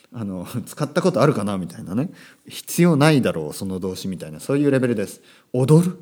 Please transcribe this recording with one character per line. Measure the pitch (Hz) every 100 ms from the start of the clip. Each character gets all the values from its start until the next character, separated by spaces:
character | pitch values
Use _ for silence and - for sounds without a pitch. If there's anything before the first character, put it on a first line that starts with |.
| _
あ | 120
の、 | 104 92 90 117 95
使 | -
っ | 151
た | -
こ | 180
と | 107
あ | 139
る |
か | -
な？ | 101 98
み | 85
た | -
い |
な | 110
ね。 | 98 170 - - _ -
必 | - - -
要 | 175 151
な | 151
い | 147
だ | 101
ろ | 85 76
う、 |
そ | 76
の | 98 92
動 | 92
詞 | 92 98
み | 87
た | 78
い |
な。 | 76
そ | -
う | 139
い | 143
う |
レ | 135
ベ | 127
ル | 110
で | 95
す。 | - _ _ _
踊 | 127 131 156 180
る？ | 180